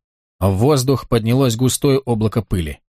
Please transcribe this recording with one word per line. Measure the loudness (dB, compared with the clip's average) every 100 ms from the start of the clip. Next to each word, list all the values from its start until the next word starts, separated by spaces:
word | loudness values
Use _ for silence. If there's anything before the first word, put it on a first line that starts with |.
| _ _ _ _
В | 0
воздух | 2 2 2 0 -2 -2
поднялось | -2 0 2 2 0
густое | -2 0 0 0
облако | 0 -2 -2 -2
пыли. | -4 -4 -4 -10 _